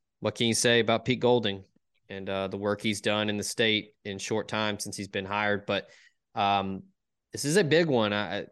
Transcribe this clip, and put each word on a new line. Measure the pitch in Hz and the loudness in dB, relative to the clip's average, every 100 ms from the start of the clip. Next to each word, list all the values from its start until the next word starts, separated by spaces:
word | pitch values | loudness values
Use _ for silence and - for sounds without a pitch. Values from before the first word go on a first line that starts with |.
| _ _ | _ _
what | 107 | -4
can | - 117 | 0 2
you | 107 | 2
say | 120 117 | 4 4
about | 110 113 - | 4 2 0
Pete | 117 | 0
Golding | 123 123 104 98 - _ _ _ - | 2 2 2 -4 -10 _ _ _ -14
and, | 98 95 | -10 -6
uh, | 95 98 | -4 -4
the | 101 | -2
work | 101 104 | -2 0
he's | 113 104 | -2 -2
done | 107 107 107 | 0 0 0
in | 104 | -2
the | |
state | 98 - 113 107 - _ 104 | -4 0 2 2 -2 _ -10
in | 95 | -8
short | - 110 101 | -4 -4 -2
time | 110 107 101 | -2 -2 -4
since | 104 104 | -6 -10
he's | 98 | -8
been | 104 95 | -6 -4
hired? | 104 104 101 - | -2 0 0 0
But, | 101 - - - _ _ 117 | -2 -4 -12 -20 _ _ -2
um, | 101 101 98 95 - _ _ _ _ | 2 2 0 -6 -12 _ _ _ _
this | - 139 | -8 0
is | 180 | 2
a | |
big | 156 156 170 | 4 4 4
one. | 123 107 | 2 2
I, | 104 95 98 | 0 -2 -6
I, | - | -6